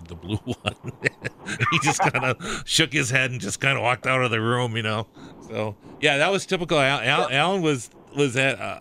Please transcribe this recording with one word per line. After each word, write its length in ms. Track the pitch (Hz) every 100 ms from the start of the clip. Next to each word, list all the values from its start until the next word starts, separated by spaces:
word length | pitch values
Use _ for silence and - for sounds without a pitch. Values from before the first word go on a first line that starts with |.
| 85
the 60 | 85
blue 220 | 87 107
<laughs> 60 |
one." 320 | 127 - 104 -
<laughs> 40 | - - - - - - - - -
He 80 | 165
just 220 | 139 -
kinda 340 | 185 127 127 120 175 - -
shook 260 | - 160
his 180 | 147 123
head 200 | 131 131
and 80 | 123
just 220 | 101 -
kinda 180 | 139 131
walked 260 | 113 123 127
out 140 | 131
of 100 | 123
the 100 | 113
room, 340 | 113 123 123 113
you 80 |
know? 240 | 110 110 104 - - - -
So, 280 | 110 107 104 - -
yeah, 180 | 147 143
that 140 | 170
was 140 | 190 -
typical. 340 | 185 170 156
Al-, 220 | 135 139
Al-, 280 | 117 156 143
Alan 300 | 135 170 196
was, 280 | 160 135 - - - 139
was 200 | 143 120
at, 220 | 135 104
uh, 200 | 101 -